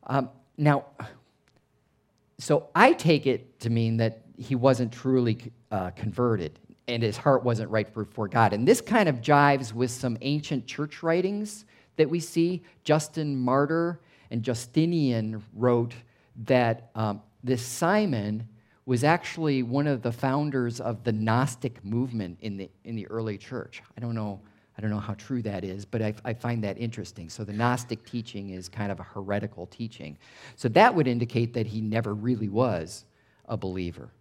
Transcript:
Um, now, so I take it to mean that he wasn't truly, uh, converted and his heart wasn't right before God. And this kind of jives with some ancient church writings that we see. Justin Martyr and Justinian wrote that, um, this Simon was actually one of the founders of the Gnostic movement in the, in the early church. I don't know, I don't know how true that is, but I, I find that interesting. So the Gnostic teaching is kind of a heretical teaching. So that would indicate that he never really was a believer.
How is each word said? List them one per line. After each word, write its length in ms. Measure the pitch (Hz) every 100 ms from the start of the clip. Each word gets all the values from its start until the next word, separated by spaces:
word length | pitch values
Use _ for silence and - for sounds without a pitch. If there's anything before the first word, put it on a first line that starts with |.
| -
Um, 240 | 135 127 - _ -
now, 280 | 147 143 - - - - _ _ _ _ _ _ _ _ _ _ _ _
so 300 | - 147 - -
I 160 | 233
take 340 | 330 - 147 135
it 340 | 120 - _
to 80 | 117
mean 280 | 117 113 113
that 260 | 113 110 - -
he 180 | 120 131
wasn't 360 | 127 127 120
truly, 460 | 117 131 131 120 113 117 - _
uh, 200 | 101 90
converted 680 | 90 110 101 123 107 78 - _ - -
and 120 | 117
his 160 | 113 101
heart 260 | - 131
wasn't 260 | 127 113 104
right 220 | 110 104
before 340 | - 104 - 104
God. 260 | 120 110
And 140 | 104 127
this 140 | 233
kind 260 | - 226 185
of 120 | 127
jives 520 | 117 143 143 139 123
with 160 | 110 127
some 280 | 120 127 113
ancient 460 | 135 147 147 139 107
church 340 | - 147 -
writings 640 | 165 170 185 202 208 - - _ _ -
that 140 | 156
we 100 | 170
see. 440 | 156 - 170 180 - _
Justin 540 | - 151 156 - 151 139
Martyr 640 | 123 131 143 160 170 170 _ _ -
and 120 | 117
Justinian 1000 | 110 117 - - 165 170 143 117 107 110 104
wrote 400 | - 123 120 117 - - _ _ - 113
that, 460 | 127 117 113 -
um, 280 | - 110 101 - _
this 240 | 123 127 -
Simon 840 | - 170 208 214 120 104 107 117 - _ _ -
was 180 | 123
actually 600 | 143 170 - - 156 139
one 240 | 120 131 147
of 140 | 135
the 100 | 117
founders 680 | 117 135 135 147 135 120 120
of 240 | 110 110
the 80 | 120
Gnostic 720 | 107 110 117 139 - 127 -
movement 540 | 95 117 127 117 92 87
in 160 | 110 98
the, 120 | 95 _
in 120 | - 113
the 120 | 98
early 300 | 113 110 101
church. 440 | - 127 - - - -
I 20 |
don't 160 | 117 113
know, 240 | 107 98 - _ _ -
I 40 |
don't 100 | 107
know 80 | 104
how 160 | 107 101
true 260 | - 127
that 240 | 110 101 95
is, 180 | 95
but 180 | 101 117
I, 120 | 107 110
I 100 | -
find 300 | 113 120 117
that 140 | 104 98
interesting. 520 | 117 113 90 - 82
So 140 | -
the 80 | 101
Gnostic 540 | 104 120 123 123 - -
teaching 460 | 123 113 104 98
is 180 | 92 90
kind 220 | 98 104
of 80 | 90
a 40 |
heretical 640 | 90 101 98 101 104 - 90
teaching. 520 | - 113 - 76 73 - - - -
So 140 | 123
that 240 | 120 226 196
would 120 | 139
indicate 460 | 120 117 117 117 120
that 120 | 104
he 140 | 107
never 320 | 110 110 117
really 340 | 104 113 120 104
was 560 | 101 123 90 82 - - _ _ _ -
a 80 | 117
believer. 540 | 95 92 87 80 62 _